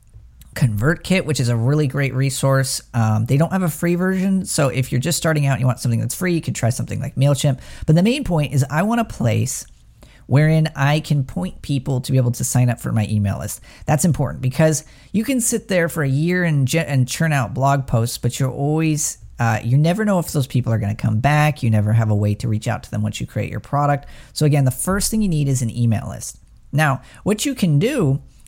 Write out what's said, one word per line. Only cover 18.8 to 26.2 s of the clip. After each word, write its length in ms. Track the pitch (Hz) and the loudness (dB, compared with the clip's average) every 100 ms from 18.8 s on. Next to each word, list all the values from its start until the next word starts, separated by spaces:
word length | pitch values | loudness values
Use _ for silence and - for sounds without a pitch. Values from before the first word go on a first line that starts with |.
| 160 151 - - - - | 0 0 -4 -8 -16 -4
uh, 220 | 117 110 | -2 0
you 140 | 113 135 | 2 2
never 260 | 160 190 | 4 2
know 160 | 214 185 | 2 0
if 140 | - | 0
those 120 | 147 131 | -4 -2
people 280 | 131 117 | -2 0
are 60 | 110 | -2
gonna 160 | 104 107 | -2 -2
come 260 | 110 110 | -2 0
back. 420 | 143 151 151 143 | 2 4 2 0
You 60 | 117 | 2
never 240 | 107 104 | 2 4
have 160 | 113 107 | 2 2
a 60 | 104 | 2
way 200 | 104 101 | 2 -2
to 140 | 117 | -2
reach 180 | 107 117 | -2 -2
out 160 | 110 | -6
to 80 | - | -6
them 120 | 104 | -4
once 180 | 104 - | -4 -6
you 60 | 117 | -8
create 220 | - 104 | -6 -6
your 120 | - | -8
product. 460 | - 143 143 143 - - - | -4 0 0 0 -4 -18 -14
So 120 | - 151 | 0 2
again, 200 | 147 131 | 4 2
the 60 | |
first 400 | - - 196 - | 0 -2 -2 0
thing 100 | 220 | 0
you 80 | 208 | 0
need 180 | 156 139 | 0 0
is 140 | 131 | 0
an 80 | 117 | -2
email 400 | - 117 101 - | 0 0 0 -4
list. 280 | 62 | -10